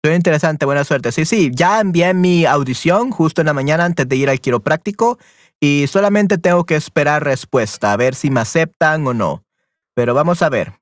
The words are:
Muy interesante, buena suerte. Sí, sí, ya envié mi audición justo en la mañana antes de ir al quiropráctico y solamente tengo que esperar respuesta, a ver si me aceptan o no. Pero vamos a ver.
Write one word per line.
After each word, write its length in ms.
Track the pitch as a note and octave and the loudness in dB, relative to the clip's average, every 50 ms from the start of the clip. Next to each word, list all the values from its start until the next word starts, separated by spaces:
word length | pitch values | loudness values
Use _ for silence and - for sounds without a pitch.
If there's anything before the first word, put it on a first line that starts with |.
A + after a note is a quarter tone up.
| - | 0
Muy 120 | D#3 D#3+ | 2 0
interesante, 500 | F3+ E3+ F#3 D#3+ D3 - E3 D3+ D3 D3+ | 2 2 2 2 2 0 -2 -2 -2 -2
buena 180 | C#3 C#3 C#3+ C#3+ | -2 0 -2 0
suerte. 280 | - D3+ C3+ - A#2 | 0 -2 -2 -2 -4
Sí, 140 | A#2 - D#3 | -2 -2 -2
sí, 260 | D#3+ - A3 F3 C3+ B2 | 0 2 2 2 0 2
ya 260 | B2+ E3 F3+ G3+ A3 | 2 2 2 2 2
envié 360 | G#3+ G3 F3 E3+ E3+ F3+ F#3 | 0 0 0 0 2 2 2
mi 320 | F#3 F3+ F3+ F3+ E3+ E3 | 2 2 2 2 2 2
audición 640 | B2+ C3+ D3 C#3 B2+ B2+ - - D#3+ F3 G#3 A#3+ C4+ | 2 2 0 0 -2 -6 -4 0 0 0 2 0 -2
justo 300 | A#3+ - E3 D#3 - - | -2 -2 -2 0 0 0
en 40 | D#3+ | 0
la 80 | D#3 D3 | 0 0
mañana 320 | C#3 C3+ C#3+ D3+ E3 E3+ | -2 -2 -2 0 0 0
antes 240 | F3 E3+ E3+ C#3 B2+ | -2 -2 -2 -2 -2
de 60 | C3+ | 0
ir 160 | C3 C#3 C#3 | 0 0 0
al 100 | C3+ C3 | -2 -2
quiropráctico 800 | - C3+ A#2+ A#2 G2+ - D#3 D#3+ _ G#3+ G3+ - A3+ A#3 B3 _ _ _ _ _ _ _ _ _ | -2 -2 -2 -2 0 -2 -2 -2 _ -8 -4 0 -2 -2 -2 _ _ _ _ _ _ _ _ _
y 260 | - C#3+ C#3+ C#3+ C#3+ | 0 0 2 2 0
solamente 540 | C#3 - G3 G3+ G3+ G3+ G#3 G#3 F#3 G#3 F3 | 0 0 2 2 2 2 2 2 2 0 0
tengo 260 | - F#3 F3 F3 E3+ | 2 2 2 2 2
que 100 | - D#3+ | 0 -2
esperar 480 | D3+ - - _ - C#3+ D3 D3 D3+ D3 | -2 -2 -2 _ 0 0 2 0 0 0
respuesta, 680 | C#3+ C3+ B2 - - - C3 A2+ G#2 - - - G#2 G#2 | -2 -4 -4 -4 -2 -2 -2 -2 -2 -6 -4 -2 -2 0
a 40 | |
ver 180 | G#2 B2 C3 B2+ | 2 0 -2 -2
si 160 | - - C#3 | -2 -4 -2
me 80 | C3+ B2 | 0 0
aceptan 680 | A2 - - E3 D#3+ E3 _ _ E3 D#3 D#3 D#3 D3+ | -2 -2 0 -2 -2 -2 _ _ 0 0 0 0 -2
o 80 | C3 B2 | -2 -2
no. 300 | A2+ G2+ D#2+ C#2 - _ _ _ _ _ _ _ _ _ _ _ | -2 -2 -2 -4 -6 _ _ _ _ _ _ _ _ _ _ _
Pero 220 | - A#2+ A#2 A#2+ | -2 0 0 2
vamos 260 | C3+ D3+ E3 F3 E3+ | 0 2 0 0 0
a 80 | F3+ D#3 | 0 0
ver. 240 | C3+ G#2+ - - - _ | 0 -2 -4 -4 -8 _